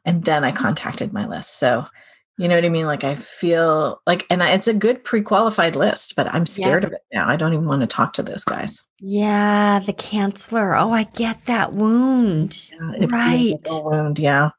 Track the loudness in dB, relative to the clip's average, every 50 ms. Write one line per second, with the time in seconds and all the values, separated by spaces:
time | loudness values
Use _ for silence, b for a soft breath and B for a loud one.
0 | -2 0 0 0 2 2 2 2 2 0 -2 0 0 -2 -2 -2 -4 -8 -8 -6
1 | -6 -6 -6 -6 -6 -6 -8 -10 -12 -12 -6 0 2 2 2 2 -2 -6 -14 b
2 | b b b b b b _ -4 0 2 2 4 4 2 2 0 0 -2 -2 -2
3 | -2 -4 -4 -6 -8 -14 -10 -4 0 2 2 4 4 4 4 2 2 0 -2 -2
4 | 0 0 0 0 0 0 0 2 2 4 2 2 2 2 0 2 2 2 0 0
5 | -2 -2 -2 0 0 2 2 2 2 2 2 2 2 2 2 2 0 0 0 -2
6 | -6 -6 -2 -2 -2 0 0 -2 -2 -2 -2 -2 0 2 2 2 0 -2 -6 -8
7 | _ _ -4 -2 0 2 2 2 0 0 0 0 0 0 0 0 0 0 0 0
8 | -2 -2 -2 -6 -6 -6 -8 -10 -10 -10 -10 -10 -10 -10 -10 -14 -18 _ _ _
9 | -10 -4 -2 0 0 0 2 2 2 2 2 2 2 2 2 0 0 -4 -8 -8
10 | -8 -6 -4 -2 -2 -2 -4 -6 -8 -6 -4 -2 0 0 2 2 2 2 0 0
11 | -2 -2 -4 -6 -4 -4 -6 -6 -4 -4 -2 -2 -2 -2 -2 0 2 2 4 4
12 | 2 2 2 2 2 2 2 0 0 -2 -4 -10 -18 -18 -14 -12 -10 -8 -4 -2
13 | 0 0 0 0 2 2 2 2 2 2 0 -2 -4 -6 -6 -4 -2 -2 -2 0
14 | 0 -2 -2 0 2 2 4 4 2 2 -2